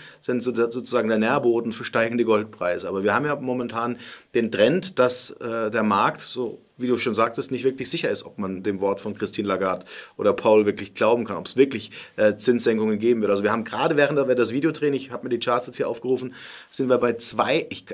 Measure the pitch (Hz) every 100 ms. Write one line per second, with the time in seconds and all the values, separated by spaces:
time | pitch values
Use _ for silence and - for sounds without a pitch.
0 | - - - 123 120 113 117 127 113 120
1 | 110 110 110 139 123 117 113 107 117 123
2 | 117 120 113 107 110 - 90 90 90 95
3 | 101 107 147 143 127 127 120 113 117 120
4 | - - _ 120 113 175 110 175 180 -
5 | 127 123 - - 120 113 107 113 107 101
6 | 123 151 - 123 120 - _ _ 123 120
7 | 123 107 117 117 131 127 127 131 120 165
8 | 139 101 - - 98 95 98 98 98 98
9 | 110 104 104 - 101 95 95 90 - -
10 | - - 101 95 113 107 104 104 101 -
11 | 110 120 104 90 90 123 135 123 - -
12 | - - 107 104 - 120 117 113 110 107
13 | 117 117 104 101 104 110 110 117 151 147
14 | 139 147 131 123 113 123 160 - 147 139
15 | - 120 127 120 127 120 - - 127 120
16 | 127 127 127 - - - - - 131 123
17 | 120 117 - 107 110 151 - - -